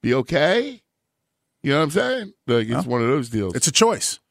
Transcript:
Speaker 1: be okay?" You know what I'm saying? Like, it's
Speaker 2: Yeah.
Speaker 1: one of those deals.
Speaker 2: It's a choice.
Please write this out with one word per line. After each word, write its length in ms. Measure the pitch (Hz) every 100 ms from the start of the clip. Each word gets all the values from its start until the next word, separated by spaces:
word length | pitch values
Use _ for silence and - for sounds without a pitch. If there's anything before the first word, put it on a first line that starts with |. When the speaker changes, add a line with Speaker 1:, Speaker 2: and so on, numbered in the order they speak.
Speaker 1:
be 100 | 120
okay?" 680 | 127 127 156 156 226 285 240 _ _ _ _ _ _ _ _
You 100 | 139
know 60 | 143
what 60 |
I'm 60 | 160
saying? 420 | 170 247 254 202 _ -
Like, 160 | 120
it's 80 | 110
Speaker 2:
Yeah. 120 | 123
Speaker 1:
one 200 | 120 123
of 60 | 117
those 220 | 143 117
deals. 240 | 113 95
Speaker 2:
It's 120 | 107 156
a 60 |
choice. 480 | - 226 202 - - _